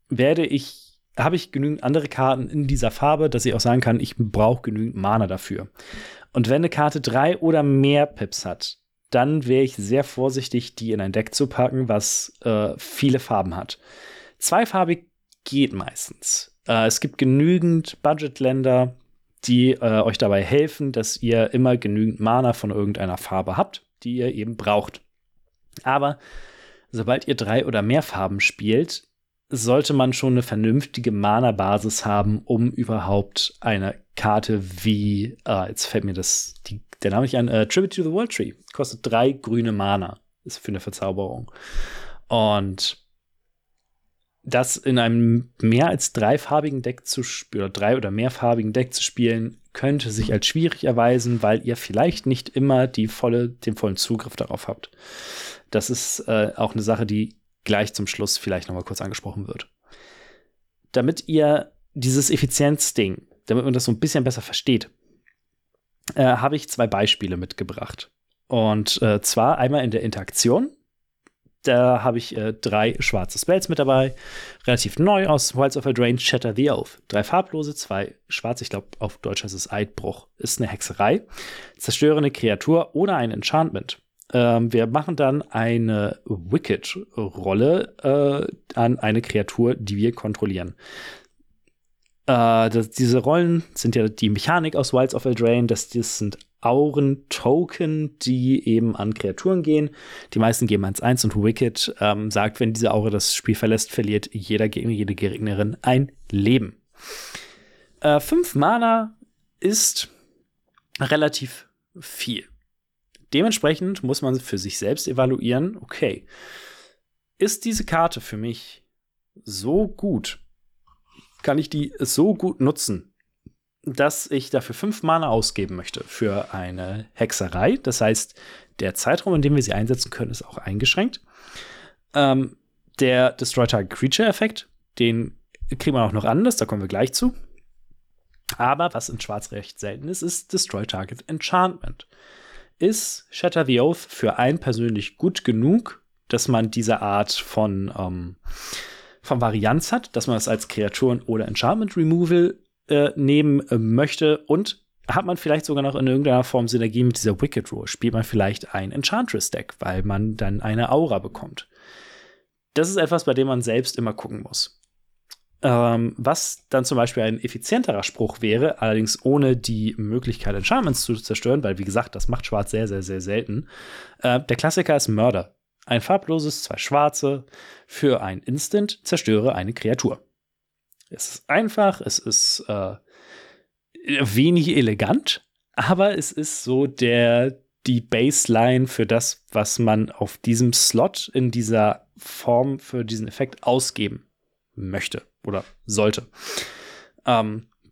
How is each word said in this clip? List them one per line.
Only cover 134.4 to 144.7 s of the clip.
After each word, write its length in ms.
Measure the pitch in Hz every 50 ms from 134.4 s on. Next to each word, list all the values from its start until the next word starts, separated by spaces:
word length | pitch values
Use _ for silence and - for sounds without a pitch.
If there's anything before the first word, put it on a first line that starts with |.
| 220 220 220 - - _ _ _ _ _ _ -
den 380 | 120 117 113 117 117 - - - _ _ _ _ - - 139 123
kriegen 180 | - 160 135
wir 80 | 127 113
auch 100 | 104 101
noch 120 | 107 101
anders, 300 | 113 113 160 220 247 233
da 100 | - 110
kommen 160 | - 110 101
wir 60 | 98 92
gleich 260 | 98 98 123 - -
zu. 220 | - 247 254 247 - - - - - - _ _ _ - _ - _ _ _ _ _ _ _ _ _ _ - - -
Aber 360 | - 123 143 143 170 175 -
was 160 | 120 - -
in 100 | - 101
Schwarz 320 | - - 104 104 - -
recht 280 | - 104 98 - - -
selten 280 | - 101 101 131 139 156
ist, 140 | 185 -
ist 320 | 160 175 175 - - - -
Destroy 340 | 185 - - - 101 107 -
Target 400 | - 92 95 - 120 - - -
Enchantment. 800 | 156 151 - - - 180 185 185 - - - - - - - _ _ _ - - - - - - - - - _ _ _
Ist 460 | 165 202 220 214 - - - - - _
Shatter 340 | - - - 175 - 165 156
the 140 | 131 123 117
Oath 160 | 127 156 170 -
für 400 | - - - - - 107 - -
einen 220 | 120 131 151 170
persönlich 580 | - 139